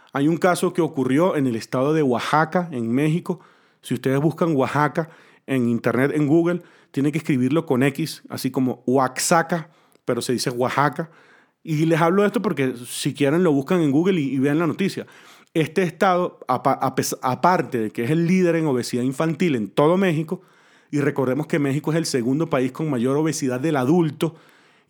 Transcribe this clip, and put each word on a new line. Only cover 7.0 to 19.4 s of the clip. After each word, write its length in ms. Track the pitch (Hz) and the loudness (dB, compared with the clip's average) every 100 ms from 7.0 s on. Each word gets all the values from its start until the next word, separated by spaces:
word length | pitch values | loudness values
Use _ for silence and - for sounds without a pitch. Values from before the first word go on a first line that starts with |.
| 147 | -2
que 60 | 156 | -2
escribirlo 460 | - 131 127 160 | -2 0 2 0
con 200 | 160 123 | 0 2
X, 400 | 139 - 160 - - | 2 0 -8 -10 -12
así 220 | 113 135 | -8 -4
como 320 | 135 127 - - | -2 -2 -2 0
Oaxaca, 840 | 135 127 - - 170 165 170 - _ _ _ | 2 0 -2 2 2 2 -4 -6 _ _ _
pero 160 | - 120 | -4 -4
se 120 | 117 | -2
dice 180 | 120 139 | -2 -2
Oaxaca. 640 | 120 123 - 143 - 165 - _ _ _ _ | -2 0 2 0 0 -10 -16 _ _ _ _
Y 240 | 160 151 160 | -6 0 2
les 140 | 160 | 4
hablo 220 | 170 196 | 4 4
de 40 | 208 | 2
esto 160 | 220 | 0
porque 320 | 202 139 131 120 123 | -4 -2 -4 -4 -12
si 260 | - 147 | -6 -6
quieren 300 | 127 139 165 | 0 0 2
lo 80 | 175 | 2
buscan 300 | 139 135 185 | 2 0 0
en 100 | 151 | 2
Google 280 | 139 180 180 | 2 2 0
y, 140 | 135 | 0
y 40 | 135 | 0
vean 180 | 139 151 | 0 0
la 80 | 165 | -2
noticia. 400 | 127 196 123 - - - - _ | -2 -4 -4 -12 -20 -20 -20 _
Este 300 | 165 151 196 | -4 -2 -2
estado, 560 | 175 - 196 180 180 - - | -2 0 2 2 0 -6 -4
apa-, 320 | 123 139 - | 0 0 0
a 140 | 131 139 | 0 -2
pes-, 220 | - - | -4 -4
aparte 560 | 131 127 175 180 123 117 | -4 2 2 2 0 -4
de 120 | 107 | -4
que 100 | - | -4
es 80 | 117 | -2
el 160 | 165 165 | 0 2
líder 300 | 190 175 165 | 2 2 2
en 100 | 156 | 0
obesidad 380 | 127 117 123 | -2 -2 -2
infantil 500 | 127 135 165 160 | -2 -2 -2 0